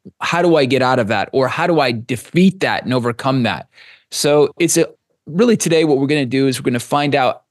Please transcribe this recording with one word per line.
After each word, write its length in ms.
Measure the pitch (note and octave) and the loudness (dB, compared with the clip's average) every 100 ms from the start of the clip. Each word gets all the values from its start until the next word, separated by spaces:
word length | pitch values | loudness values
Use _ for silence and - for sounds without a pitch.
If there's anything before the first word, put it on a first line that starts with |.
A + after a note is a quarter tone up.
| - - | -20 -10
how 180 | - E3+ | -4 0
do 160 | F3 D#3+ | 2 2
I 80 | |
get 160 | C3+ C3 | 2 2
out 180 | B2+ B2+ | 2 0
of 100 | G#2 | 0
that? 200 | G#2 - | -2 -2
Or 160 | C3+ B2+ | -2 -2
how 180 | - F3 | -2 0
do 140 | D#3+ | 0
I 120 | C3 | 0
defeat 680 | A#2 A#2 B2 - E3+ F#3+ F#3+ | -2 -6 -10 -4 2 2 2
that 220 | B2+ G2+ | -2 -2
and 100 | - | -2
overcome 480 | B2+ A#2 A2+ C3 C3 | -4 -4 -4 -2 -2
that? 260 | A#2 E2 - _ - - _ | -2 -4 -12 _ -20 -20 _
So 380 | - D3 D3 C#3 - | -4 2 2 2 0
it's 200 | E3+ E3+ | 0 0
a, 80 | - - _ _ - | -2 -6 _ _ -8
really 320 | E3 A#3+ G3+ | 0 2 2
today 260 | E3 D#3+ | 2 0
what 140 | D#3+ C3+ | 2 2
we're 80 | C#3 | 0
gonna 180 | D3+ | -2
do 220 | B2+ C3+ C3+ | -2 0 0
is 100 | B2+ | 0
we're 60 | C3 | -4
gonna 100 | A#2+ | -4
find 340 | - C#3+ D3 | -2 -2 0
out 280 | C#3 B2 - _ | 0 0 -2 _